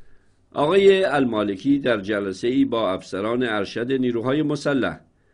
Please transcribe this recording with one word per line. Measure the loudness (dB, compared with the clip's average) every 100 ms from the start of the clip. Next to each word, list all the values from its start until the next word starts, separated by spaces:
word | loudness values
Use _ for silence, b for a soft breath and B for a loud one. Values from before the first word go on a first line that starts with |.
| b b b b _
آقای | -2 2 6 6 6
المالکی | 2 0 0 0 -2 -2 0 2
در | 2 0
جلسه‌ای | 0 -2 -2 -4 0 2
با | 0 0 -2
افسران | -2 -6 -6 -2 -2
ارشد | -2 -2 -4 -4 -2
نیروهای | 0 0 -2 0 0
مسلح | 0 -2 -2 0 -2 -6 _ _ _